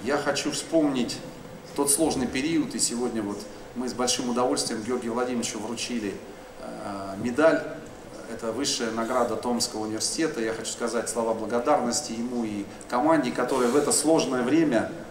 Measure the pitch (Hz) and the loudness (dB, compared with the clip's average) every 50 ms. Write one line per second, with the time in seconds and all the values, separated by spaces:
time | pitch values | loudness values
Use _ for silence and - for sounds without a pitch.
0 | 95 117 143 147 143 147 139 - - 151 - - - - 160 165 151 143 135 127 | 0 0 0 2 2 2 0 0 0 -2 -2 -2 -4 2 4 4 4 6 4 2
1 | 117 - - - - - - - - - - - - - - - 143 - - - | 0 0 -2 -8 -8 -12 -14 -14 -14 -16 -16 -16 -16 -6 -2 0 2 2 4 4
2 | 160 143 123 131 127 117 - 131 135 160 170 156 135 113 - 113 110 - 120 117 | 4 2 2 0 -2 0 0 -2 0 2 2 2 2 0 0 -2 0 0 0 0
3 | 123 120 113 113 104 101 104 - - - - - - - - 120 127 123 101 120 | -2 -2 -2 -2 -2 -4 -4 -6 -8 -12 -14 -14 -16 -12 -8 -6 -4 -4 -2 0
4 | 127 123 - - 135 123 117 123 123 131 147 - - - 120 110 107 113 127 120 | 0 0 2 0 0 -2 0 2 2 2 2 0 0 -2 -4 -4 -2 -2 -2 -2
5 | 113 117 113 123 123 123 127 117 110 - - 107 101 110 120 - - - 123 117 | -2 -2 -2 -2 -2 0 0 -2 -2 -2 -4 -6 -6 -6 -6 -6 -4 -4 -4 -2
6 | 104 98 92 - - - - - - - - - - - 113 - 107 107 101 98 | -2 -4 -6 -6 -10 -14 -16 -16 -16 -16 -16 -14 -12 -10 -10 -8 -8 -8 -8 -8
7 | 98 98 95 98 110 123 120 135 156 165 147 151 - - - - - - - - | -8 -8 -8 -4 -4 -2 2 6 6 6 6 6 0 -4 -8 -10 -12 -14 -16 -16
8 | - - - - - - 117 110 117 113 110 123 143 135 - - 120 113 110 117 | -16 -16 -14 -14 -12 -10 -10 -6 -4 -4 -2 0 0 0 0 0 -2 -2 -2 -2
9 | 113 110 - 127 117 107 110 107 - 123 120 113 - - - 107 110 107 107 113 | -2 0 2 2 2 2 0 -2 0 0 0 0 0 -2 -2 -4 -4 -4 -2 -2
10 | - - - - 160 156 - 117 113 113 113 113 113 - - - 123 113 110 117 | -2 -2 0 0 0 0 0 0 -2 -2 -2 -4 -6 -6 -6 -4 -4 -2 0 -2
11 | - - - 120 113 113 113 104 110 101 117 120 120 143 151 - 120 120 113 - | -2 -2 -2 0 0 0 0 -2 -2 -2 0 0 4 4 4 4 4 2 0 -2
12 | - - 117 113 117 123 123 120 113 107 104 101 98 - - - - - - 123 | -2 -4 -4 -4 -4 -2 -2 -2 -2 -2 -2 -4 -6 -6 -10 -14 -8 -2 0 4
13 | 143 156 330 320 131 123 - - 120 123 143 127 123 120 123 147 - - - - | 6 6 6 6 4 2 0 0 0 2 2 4 4 4 4 4 4 4 2 4
14 | - 151 165 151 120 127 127 123 120 123 143 165 160 143 120 107 95 - - - | 4 6 6 6 4 2 2 0 2 4 6 6 6 6 4 2 2 0 -4 -8
15 | - - | -12 -12